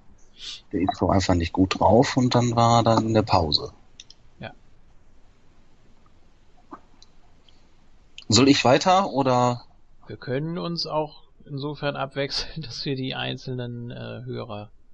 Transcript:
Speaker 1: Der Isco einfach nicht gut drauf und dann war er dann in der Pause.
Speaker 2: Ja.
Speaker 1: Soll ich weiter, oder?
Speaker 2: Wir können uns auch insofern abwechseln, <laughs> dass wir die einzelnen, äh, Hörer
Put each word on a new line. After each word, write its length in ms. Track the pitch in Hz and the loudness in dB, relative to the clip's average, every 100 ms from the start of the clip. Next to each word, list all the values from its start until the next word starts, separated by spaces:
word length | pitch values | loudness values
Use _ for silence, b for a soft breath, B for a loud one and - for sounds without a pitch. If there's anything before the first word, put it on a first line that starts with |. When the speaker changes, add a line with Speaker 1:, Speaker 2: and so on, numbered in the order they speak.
| - - - B B B - | -20 -20 -20 B B B -8
Speaker 1:
Der 80 | 92 | -4
Isco 280 | 90 - 87 | -2 0 2
einfach 260 | 92 92 | 2 2
nicht 200 | 90 82 | 0 0
gut 260 | - 95 - | 0 0 2
drauf 380 | 95 110 139 135 | 4 6 4 2
und 160 | 123 | 2
dann 200 | 123 120 | 2 2
war 260 | 117 117 117 | 4 4 4
er 20 | |
dann 240 | 113 110 113 | 4 2 2
in 80 | |
der 80 | 110 | 2
Pause. 500 | 101 95 78 - - - - - - - - - | 2 2 2 -2 -6 -14 -20 -20 -20 -20 -20 -16
Speaker 2:
Ja. 120 | 123 - - - - - - - - _ - - - - - - - - - - - - - - - - - - - - - - - - - - - - - | -16 -16 -20 -20 -20 -20 -20 -20 -20 _ -20 -20 -20 -20 -20 -20 -20 -20 -20 -20 -20 -20 -20 -20 -20 -20 -20 -20 -20 -20 -20 -20 -20 -20 -20 -20 -20 -12 0
Speaker 1:
Soll 200 | 113 135 | 4 6
ich 140 | 139 | 6
weiter, 460 | 120 151 190 185 196 | 6 4 6 4 2
oder? 540 | 127 131 123 123 123 - - - - - | 0 0 2 2 -2 -8 -20 -20 -20 -18
Speaker 2:
Wir 120 | 110 | -14
können 400 | - 131 160 175 | -8 -6 -6 -8
uns 280 | 170 165 156 | -8 -8 -6
auch 360 | 156 151 - - - - | -4 -6 -10 -20 -20 -14
insofern 500 | 139 147 139 143 143 | -10 -8 -6 -6 -6
abwechseln, 640 | 135 139 143 - - 160 | -6 -6 -6 -6 -8 -10
<laughs> 0 | |
dass 220 | 120 - | -12 -8
wir 120 | 156 131 | -6 -6
die 180 | 131 | -6
einzelnen, 760 | 131 127 127 131 127 120 120 120 | -6 -8 -8 -10 -10 -10 -10 -12
äh, 320 | 127 117 113 | -12 -12 -12
Hörer 460 | 127 117 117 104 104 - - | -10 -10 -10 -12 -14 -20 -20